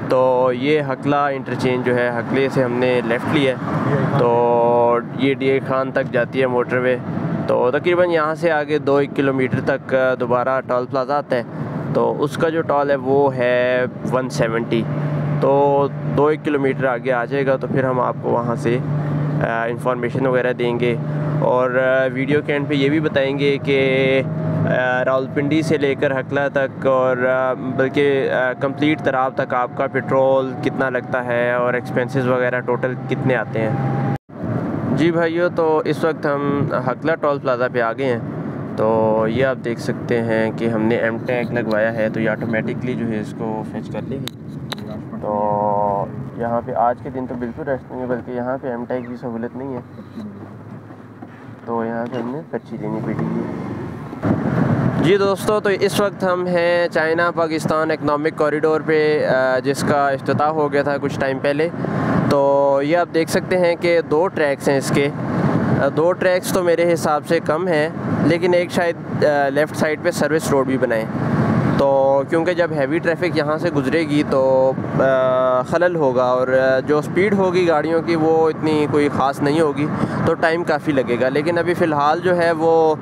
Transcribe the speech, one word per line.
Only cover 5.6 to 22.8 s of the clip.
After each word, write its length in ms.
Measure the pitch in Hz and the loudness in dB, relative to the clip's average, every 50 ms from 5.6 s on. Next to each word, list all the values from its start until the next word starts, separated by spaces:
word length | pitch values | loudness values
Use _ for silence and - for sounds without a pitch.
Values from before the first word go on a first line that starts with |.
खान 320 | 131 139 135 131 131 135 - | 0 0 -2 -2 -2 -2 -2
तक 100 | 135 131 | -2 -2
जाती 360 | 127 113 123 120 117 127 135 | 0 0 0 -2 0 0 0
है 80 | 131 | 0
मोटरवे। 540 | 127 127 123 120 - 120 127 123 127 127 123 127 - - - - - - - - - | 2 2 0 0 0 0 0 2 2 0 0 -2 -4 -6 -4 -4 -4 -4 -2 0 0
तो 220 | 120 117 117 123 | 2 2 2 2
तकरीबन 340 | 131 147 - 175 175 175 180 | 2 2 2 2 2 4 4
यहाँ 300 | 175 170 160 151 156 160 | 2 2 2 2 0 -2
से 160 | 151 165 170 | 0 0 0
आगे 280 | 160 151 147 143 151 147 | 2 0 0 0 -2 0
दो 220 | 139 135 139 143 | 2 2 2 2
एक 120 | 139 - - | 2 2 0
किलोमीटर 480 | - 139 139 135 135 131 123 - 131 | 0 0 0 2 0 0 0 0 -2
तक, 340 | 131 - 139 131 - - 127 | 0 0 -2 -2 -2 0 0
अ, 200 | 131 131 131 127 | 2 2 2 0
दोबारा 460 | 120 127 120 123 123 123 131 131 131 | 0 0 0 0 0 2 0 0 -2
toll 260 | 123 120 127 123 123 | -2 -2 -2 -2 -2
plaza 320 | 123 123 135 127 123 143 147 | -2 -2 -2 -2 0 -2 -2
आता 180 | 143 - 131 | -2 0 -2
है। 300 | 123 113 - - - - - - - - - - | -2 -2 -4 -8 -8 -8 -6 -6 -6 -6 -2 0
तो 120 | - 117 117 | 0 0 0
उसका 380 | 113 - 135 151 - - 165 165 | 0 0 -2 -2 -2 -2 -2 0
जो 140 | 160 165 156 | 0 0 -2
टोल 280 | 131 143 143 143 143 | 0 0 0 2 0
है, 60 | 143 | 0
वो 320 | 135 127 131 135 139 143 139 | 0 0 2 2 4 4 2
है 580 | 131 127 123 123 123 123 123 123 127 127 127 123 - - - | 2 2 0 2 2 2 2 2 2 0 0 -2 -4 -6 -6
वन 220 | - 117 127 131 - | -2 -2 -2 -2 -2
सेवेंटी। 540 | - - 127 113 113 117 117 - 120 113 110 - - - - - - - - - - - 135 | -2 0 0 0 0 -2 -2 0 0 0 0 -2 -2 -2 -2 -2 -2 -2 -2 -2 0 0 2
तो 460 | 135 139 139 143 143 139 139 143 135 143 | 2 4 4 4 4 4 2 2 0 -2
दो 380 | 147 147 151 147 147 143 151 | -4 -4 -2 0 2 2 2
एक 120 | 156 151 151 | 2 0 0
किलोमीटर 440 | 160 147 139 139 135 135 143 131 | -2 0 2 2 0 0 0 0
आगे 240 | 131 123 117 120 131 | 0 0 0 0 0
आ 140 | 127 120 120 | 0 0 0
जाएगा, 320 | 120 127 143 139 135 135 | -2 -2 0 0 0 0
तो 100 | 131 - | 0 -2
फिर 200 | - - 139 131 | -2 0 0 0
हम 140 | 131 127 127 | 2 0 0
आपको 300 | 123 120 117 117 117 123 | 0 -2 -2 -4 -2 -2
वहाँ 260 | 120 117 120 120 117 | 0 0 0 -2 -2
से, 200 | 113 - 117 117 | -2 0 0 0
अ, 880 | 127 - - - - - - - - - - - - - - 117 113 113 117 | 0 0 -2 -2 -2 -2 -2 -2 -2 -2 -2 -2 0 0 0 0 -2 -2 -2
information 560 | 120 117 123 127 127 123 120 120 117 131 131 | -4 -2 -2 -2 -2 0 -2 -2 -2 0 0
वगैरह 260 | 131 127 127 123 127 123 | 2 2 2 2 0 0
देंगे 460 | 120 123 120 120 120 123 120 117 117 - - - - 151 - - - - | 0 0 0 0 0 0 0 0 0 -2 -4 -4 -2 -2 -2 -2 0 0
और, 340 | 117 123 127 127 127 123 | 2 2 2 2 2 2
अ, 380 | 127 131 131 131 131 131 131 123 | 2 2 2 2 2 2 0 0
video 280 | 127 135 131 143 147 147 | -2 -2 0 0 0 0
के 100 | 151 147 | 0 -2
एंड 160 | 143 143 139 | -2 0 0
पे 60 | 151 | 0
ये 140 | 143 | 2